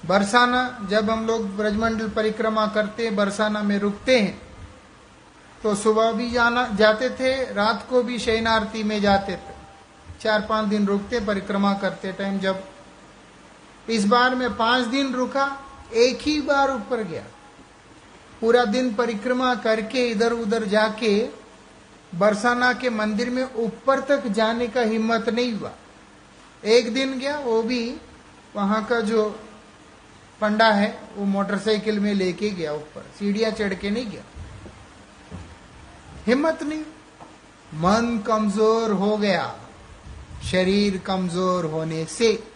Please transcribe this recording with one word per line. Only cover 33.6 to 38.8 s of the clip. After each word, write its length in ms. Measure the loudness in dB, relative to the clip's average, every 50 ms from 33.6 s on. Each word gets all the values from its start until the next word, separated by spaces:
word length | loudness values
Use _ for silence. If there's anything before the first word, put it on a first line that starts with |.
| -2 -4 -4
के 160 | -4 -4 -4
नहीं 200 | -2 -2 -4 -6
गया, 120 | -10 -12 -16 -18 -18 -16 -16 -16 -16 -18 -18 -18 -20 -20 -20 -20 -20 -20 -20 -20 -20 -20 -18 -16 -14 -14 -14 -16 -20 -20 -20 -20 -20 -20 -20 -20 -20 -20 -20 -20 -18 -6 0
हिम्मत 360 | 0 2 2 2 0 -2 -2
नहीं। 200 | -6 -6 -6 -8 -10 -12 -16 -20 -20 -20 -20 -20 -20 -20 -20 -20 -20 -20 -20 -20 -20 -14 -8
मन 500 | 0 2 2 4 4 2 0 -2 -2 0
कमजोर 640 | 0 0 0 0 0 2 2 4 4 4 2